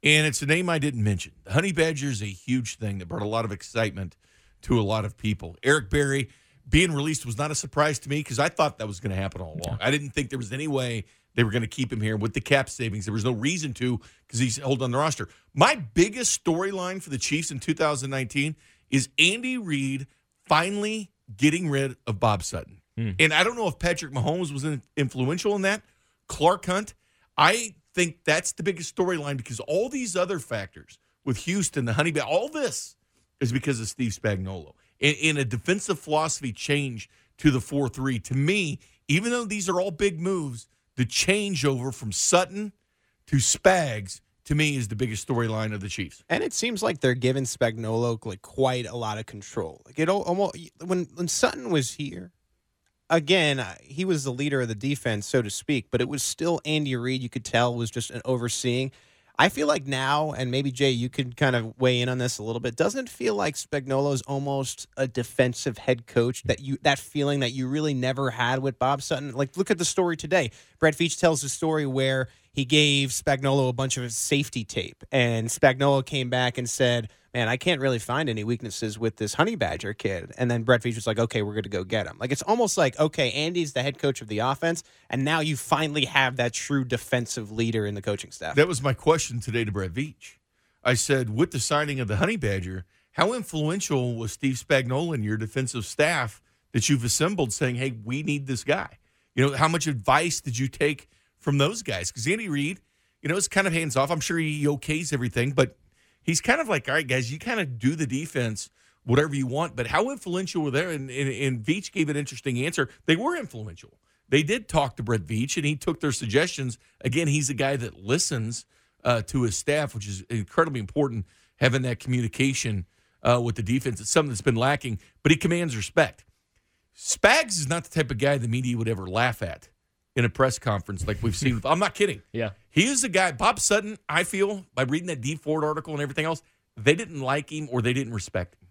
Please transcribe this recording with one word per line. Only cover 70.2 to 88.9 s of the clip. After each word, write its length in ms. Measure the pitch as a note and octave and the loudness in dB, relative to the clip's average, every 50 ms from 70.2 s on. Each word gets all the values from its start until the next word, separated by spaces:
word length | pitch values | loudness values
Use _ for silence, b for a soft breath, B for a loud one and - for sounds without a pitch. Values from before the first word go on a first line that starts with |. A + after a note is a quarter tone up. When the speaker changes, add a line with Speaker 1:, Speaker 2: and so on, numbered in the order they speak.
| - D#3 E3+ F#3 - - B B B B B B | -2 0 2 2 2 2 B B B B B B
Speaker 3:
Brett 160 | - D#3 D3 | 2 2 4
Veach 240 | - E3+ E3 - - | 4 0 0 0 4
tells 220 | - E3+ D#3+ C3+ | 4 4 4 4
the 80 | C#3+ C3+ | -2 -4
story 380 | - - - D#3+ D#3 D#3 D3 | -4 -2 0 0 0 0 0
where 420 | C#3 C3 C3 C3 C3 C3+ C3 C3 b b b b b b | 0 0 0 2 2 2 0 -2 b b b b b b
he 140 | - C3+ | -4 0
gave 440 | A#2+ D3+ D3+ D3+ D3 C#3+ C#3 C#3 C3 | 4 6 6 6 8 6 4 2 0
Spagnuolo 600 | - - - - C#3 C3+ C3+ C#3 C3+ C#3+ C3+ B2+ | -2 -2 0 0 0 2 2 2 4 4 2 2
a 20 | B2 | 2
bunch 240 | A#2+ C3+ C3 - | 0 -2 -2 -2
of 60 | C3 B2 | -4 -4
his 140 | A#2+ A2+ | -6 -4
safety 480 | - - - - F#3 D3 - - B2 A2 | -4 -2 0 2 2 0 0 -4 -6 -6
tape, 400 | - - - F2+ - - _ - - | -4 -6 -6 -6 -6 -10 _ -12 -2
and 380 | - C3+ B2 A#2+ A#2 A2+ A2 A2+ | 2 2 2 4 2 0 -2 -2
Spagnuolo 560 | - - - C#3 B2+ C3 C#3 C#3+ C#3 C3+ C3 | 0 4 4 4 6 6 2 4 4 2 0
came 240 | - D3 C#3 A#2+ B2 | -2 -4 -4 -2 0
back 280 | B2 B2+ B2+ B2 A#2+ - | 0 0 0 0 -2 -4
and 100 | B2 A#2 | -6 -6
said, 400 | - - C3+ B2 A#2+ A#2+ A2 G#2 b b b b b | 0 2 4 4 4 2 -2 -4 b b b b b
"Man, 140 | B2 A#2 A2 | 0 0 0
I 80 | A#2+ | 0
can't 240 | B2+ - F3+ F3 C#3 | 0 0 0 0 2
really 200 | C3 C3+ B2+ A#2 | 2 0 0 0
find 280 | - - B2 C#3+ D#3+ C#3 | -2 -2 -2 0 0 -2
any 140 | A2+ A2 G#2 | -2 -2 -2
weaknesses 560 | A2 A#2+ A2+ - A2 - - - A2 G#2 G#2+ | -2 -2 -2 -4 -8 -6 -4 -6 -6 -4 -2
with 200 | A#2 A2+ - - | -2 -2 -2 -2
this 160 | A2 G#2 - | -4 -4 0
Honey 200 | - F3 - A#2 | 0 0 0 2
Badger 400 | - A2 E2+ E2 E2+ - G2+ G#2+ | 0 -2 -2 -2 -4 -6 -8 -8
kid." 380 | _ - G#2 F#2+ F2 E2+ - - | _ -4 -4 -4 -4 -8 -12 -4
And 140 | - B2+ A#2+ | -2 0 0
then 140 | A#2+ A#2 A2+ | 0 0 4
Brett 180 | A#2+ B2+ A#2 - | 4 4 4 4
Veach 140 | B2 A#2+ | -2 -4
was 100 | A2+ - | -2 -2
like, 140 | A#2 A2 G#2 | -2 0 0
"Okay, 220 | A2+ A2 - A#2+ G#2 | 0 0 0 -2 -2
we're 120 | G2+ G#2 | -2 -2
gonna 140 | A2 G2 G2 | -4 -6 -4
go 160 | G2+ F#2 F#2 | -4 -4 -4
get 240 | F#2 A2 A2 F#2+ E2 | -2 -2 -2 -2 -4
him." 80 | - - | -8 -8
Like, 140 | G#2+ B2+ C#3 | -4 -4 -4
it's 100 | - - | -4 0
almost 340 | - G#3+ A#3+ A#3+ G3+ - | 0 2 2 2 0 2
like, 220 | - E3 C3+ - - | 2 2 2 4 2
okay, 320 | D#3 D#3 - - C#3 B2 | 0 2 2 0 0 0
Andy's 420 | - C#3 D3+ E3 F3+ F3 E3+ D3 - | 0 0 -2 0 0 -2 -2 0 -2
the 120 | B2+ B2 | -2 -2
head 160 | C#3+ C#3 - | -2 -4 0
coach 200 | - C#3 C3 - | -2 -2 -2 -2
of 60 | A2+ | -6
the 140 | G#2+ A2 G#2 | -6 -2 0
offense, 420 | A2+ C3 C#3+ - - E3 E3 D#3+ - b b b b b | 0 0 0 0 0 -2 -2 -2 -6 b b b b b
and 160 | - C3 C3+ | -4 -2 0
now 140 | C#3+ D#3 D#3+ | 0 0 0
you 180 | D#3 D#3+ D3+ | 0 0 -2
finally 500 | B2 - - D#3+ D3 D#3+ D3+ D3 D3+ C3+ | -4 0 0 2 2 2 0 0 0 -2
have 320 | - - C#3+ C3+ B2+ B2+ B2+ | 2 4 4 4 4 2 0
that 140 | A#2+ A#2+ - | -2 0 0
true 320 | - - - C#3+ C#3 C3 | -4 -4 0 0 0 0
defensive 680 | B2 B2 A2+ - - - B2 A#2+ - - B2 A2 G2+ G#2+ | 0 -2 -4 -2 0 0 0 0 -2 -6 -8 -8 -8 -2
leader 340 | A2 A#2 A#2 A2+ A2 G#2 | -2 0 0 2 0 0
in 80 | G#2 G#2 | -2 -4
the 80 | G2+ F#2+ | -4 -2
coaching 300 | G#2+ G2+ G2+ - - - | -4 -4 -4 -6 -12 -14
staff. 240 | - - D#2+ - | -10 -8 0 4
Speaker 1:
That 100 | C#3 D3+ | 4 4
was 160 | F3 F3 A#2+ C3 | 4 2 0 0
my 120 | C#3+ | 0